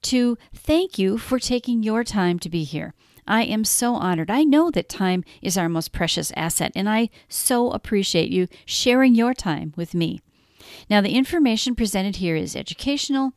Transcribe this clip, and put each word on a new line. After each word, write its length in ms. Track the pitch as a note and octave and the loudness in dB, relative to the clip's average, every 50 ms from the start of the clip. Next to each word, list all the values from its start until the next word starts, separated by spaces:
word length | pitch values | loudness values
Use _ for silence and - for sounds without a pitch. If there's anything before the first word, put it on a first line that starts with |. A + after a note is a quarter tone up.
| - | -4
to 340 | - C4 B3 B3 A#3+ A#3 - - _ - | 0 0 2 2 2 0 -2 -8 _ -20
thank 460 | - - - D4+ E4 F#4+ F#4 - - | -10 -2 0 2 2 2 0 -2 0
you 180 | F#3+ F#3+ G#3 | 0 0 0
for 220 | A3+ - - B3+ B3 | -2 -2 -2 -2 -2
taking 420 | - - B3 B3 - B3 A#3+ A3+ | 0 -2 -2 -2 -2 -2 -2 0
your 220 | G#3+ A3 A3 A3+ A#3+ | 0 0 0 -2 -2
time 340 | - - G#3 F#3 F3 F3 | -2 0 0 2 2 0
to 140 | F3 - E3+ | 0 -4 -4
be 120 | E3 E3+ D#3 | -4 -4 -4
here. 300 | C#3 D#3+ D3 - - - _ _ _ _ - _ | -4 -6 -8 -8 -8 -14 _ _ _ _ -18 _
I 180 | - G#3 A3+ A3+ | 0 0 0 0
am 200 | - G#3+ A3 A3 | 0 -2 -2 0
so 300 | - - - A#3+ A#3+ B3 | 0 0 0 0 0 0
honored. 340 | - - F#3 F3+ D#3+ D#3+ E3+ | 0 0 0 0 -2 -2 0
I 140 | G#3+ C4+ D#4 | 2 2 4
know 260 | D4 C#4 D4+ E4 F4 | 6 6 6 4 4
that 180 | - F3+ - | 2 -2 -2
time 360 | - - - F#3+ F#3 F3+ F3+ F3+ - - _ | -4 -4 -2 0 0 0 0 -2 -6 -14 _
is 160 | - G3 F3 | -6 -2 -2
our 100 | F#3+ E3+ | 0 0
most 240 | E3 E3+ E3 E3 - | 0 -2 -2 -4 -4
precious 400 | - - F3 E3+ - E3+ D#3 - - | -4 -4 -2 -2 -2 -2 -4 -6 -6
asset, 360 | - D#3 E3+ - - - - - | -4 -4 -4 -2 -2 -2 -2 -2
and 120 | - G3 | -2 -2
I 220 | G#3 G#3+ A3 A#3 A3 - - _ | 0 0 0 0 -2 -4 -14 _
so 440 | _ - - - - - A#3+ A#3+ B3 | _ -8 -6 -2 0 2 2 2 0
appreciate 580 | - A3 - - A3 G3 G3 - - E3+ D#3+ - | -2 -4 -4 -2 0 0 0 2 0 0 0 2
you 180 | F3+ F#3 F3+ - - - _ | 0 0 0 -2 -4 -14 _
sharing 520 | - - - - B3+ A#3+ B3+ C4 C4 A#3+ | -8 -6 0 2 2 4 6 6 6 6
your 180 | A3+ A#3 B3 B3+ | 6 4 2 0
time 400 | - - F3+ D3+ - - D#3 D3+ | -2 -4 -4 -4 -4 -6 -8 -8
with 200 | - E3+ - - | -8 -8 -4 -2
me. 240 | F3 E3 E3 F3+ E3+ - _ _ _ _ _ _ _ - - - - - | -2 -2 -2 -4 -8 -12 _ _ _ _ _ _ _ -20 -20 -20 -20 -4
Now, 140 | - G#3 G#3 | 2 2 4
the 140 | G3 G#3 - | 4 4 2
information 580 | B3 C4+ - F4 E4+ D4 B3 A3 A3 - B3+ A#3+ | 0 0 2 2 2 4 4 2 0 -2 -2 -2
presented 440 | - A#3 G3+ - F#3+ F#3+ G3+ F#3+ | -2 -2 0 0 -2 -2 -2 -4
here 180 | - F#3+ E3+ D#3+ | -2 -2 0 0
is 200 | D#3+ F3+ - - | 0 -2 -4 -8
educational, 800 | - - - E3+ - - C4 C#4+ C#4+ - - C#4 C4+ C4+ C4+ - | -10 -10 -10 -12 -6 -4 -4 -2 -2 -2 -2 0 0 0 -2 -4